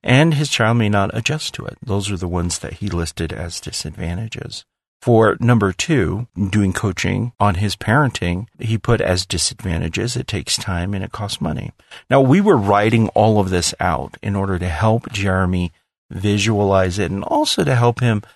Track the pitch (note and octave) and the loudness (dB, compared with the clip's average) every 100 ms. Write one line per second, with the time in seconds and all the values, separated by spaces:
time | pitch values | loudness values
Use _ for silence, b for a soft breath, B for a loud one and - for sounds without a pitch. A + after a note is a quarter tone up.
0 | - B2+ E3 D3 D3+ - A2 A#2 G#2+ G#2 | 2 4 4 2 0 0 2 2 2 2
1 | G2 A2+ - D3+ - - - - - G2+ | 0 -2 -4 -4 -6 -10 -12 -12 -4 -4
2 | G2+ F#2+ F2+ F2 F2 - - - G2+ E2+ | -2 -4 -4 -2 -2 -4 -8 -8 -6 -4
3 | E2 - D#2+ - E2+ - - - D2+ - | -4 -6 -6 -6 -10 -10 -10 -10 -10 -8
4 | E2+ F2 A2 - - - - _ _ _ | -6 -6 -8 -10 -12 -14 -18 _ _ _
5 | - A2+ A2 - A#2+ A#2+ G2+ - - C#3+ | 2 6 6 4 4 4 2 0 0 0
6 | F2 G2 A#2+ - G2 G#2 G2 - G#2 F2 | 0 -2 -6 -4 0 2 2 0 -4 -2
7 | F2+ F#2+ A#2+ - G#2 F2+ G#2 - - B2+ | -2 -2 -4 0 0 2 -2 -2 0 2
8 | C#3 - F2 F2 A2+ - A2 A2 - A#2 | 2 0 -2 -4 -6 -8 -4 -2 0 0
9 | - F2+ - E2+ - - F#2+ E2+ E2 D#2+ | 2 -2 -2 -4 -4 -6 -6 -4 -4 -4
10 | A#2 B2 - G2+ - - - F2 F2+ G2+ | -4 -6 -6 -6 -4 -6 -4 -4 -4 -6
11 | F2+ - G2+ - - - - - B B | -8 -8 -8 -6 -6 -6 -8 -14 B B
12 | - C3+ C3 F3 G#3 C#3+ G2+ G2+ G#2+ A#2 | 0 4 6 6 6 4 4 4 4 4
13 | A2 - G#2+ G#2 F#2+ F2+ - - F2+ C#2 | 2 4 4 4 2 0 -2 -2 -2 -2
14 | C#2 - G#2 G2 G2 F2+ F2 D#2+ A2 A#2 | -6 -8 -4 -2 -2 -2 -4 0 0 0
15 | - G2+ G2 F#2 F#2 F2+ F2 - _ _ | -2 -4 0 2 2 0 -2 -8 _ _
16 | _ F#2+ G2+ G#2 G#2 G#2 G2+ F#2+ F#2 F#2+ | _ -4 0 0 2 2 4 4 2 0
17 | F2 G2 - D4+ D4+ - D3 B2 A#2+ - | -2 -4 -2 -2 0 0 0 2 2 2
18 | B2 G#2 B | 2 0 B